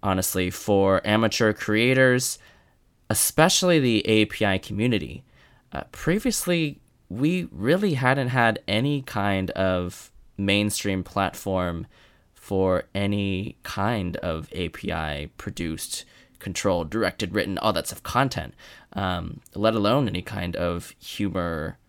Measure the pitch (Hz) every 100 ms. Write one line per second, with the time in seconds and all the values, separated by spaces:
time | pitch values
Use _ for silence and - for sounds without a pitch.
0 | 101 92 92 95 90 - - 98 98 95
1 | - 107 113 - 110 104 - 107 120 131
2 | 131 127 127 - - _ _ _ _ _
3 | _ 104 - - 165 - 185 165 127 110
4 | - 110 107 - 104 92 - 101 120 110
5 | 65 - - _ _ _ _ - - -
6 | - 190 254 208 - 175 156 139 _ _
7 | _ 104 147 180 175 71 107 175 208 139
8 | 127 135 123 127 117 107 - 107 135 143
9 | 131 110 101 95 95 - 95 92 90 -
10 | - - - - 98 101 104 - 104 95
11 | 87 - 95 - - 92 90 85 - _
12 | _ _ _ _ - 98 95 90 - 98
13 | 101 101 98 92 104 - - - 101 117
14 | 90 - 87 80 76 - 87 - - 82
15 | 78 73 76 - - - 85 80 - -
16 | - - _ _ - 90 104 87 82 104
17 | 95 - 95 101 95 95 110 85 - -
18 | - 123 135 - - - - - - -
19 | 95 90 82 78 - - 107 110 104 131
20 | 123 95 - 98 87 87 87 87 - -
21 | - - 101 90 85 80 76 -